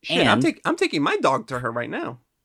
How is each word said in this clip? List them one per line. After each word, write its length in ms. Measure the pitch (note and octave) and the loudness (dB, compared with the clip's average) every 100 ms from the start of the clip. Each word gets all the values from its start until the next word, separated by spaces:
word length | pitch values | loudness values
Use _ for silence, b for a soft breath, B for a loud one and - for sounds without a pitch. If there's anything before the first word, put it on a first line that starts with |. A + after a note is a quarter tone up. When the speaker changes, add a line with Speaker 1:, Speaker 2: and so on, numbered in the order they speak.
Speaker 1:
Shit, 240 | - D#3 C3+ | -4 2 4
I'm 80 | |
Speaker 2:
And 80 | - | 4
Speaker 1:
tak-, 180 | D#4+ - | 2 0
I'm 100 | - E4 | -2 0
taking 260 | F#4+ - | 0 0
my 140 | C#3+ G#4 | 0 2
dog 280 | D#3+ C#3+ D#3 | 2 0 -2
to 120 | B2 | -6
her 100 | A#2+ | -4
right 200 | A#2 A#2+ | -4 -6
now. 280 | A3 E4+ B2 _ _ | -6 -8 -10 _ _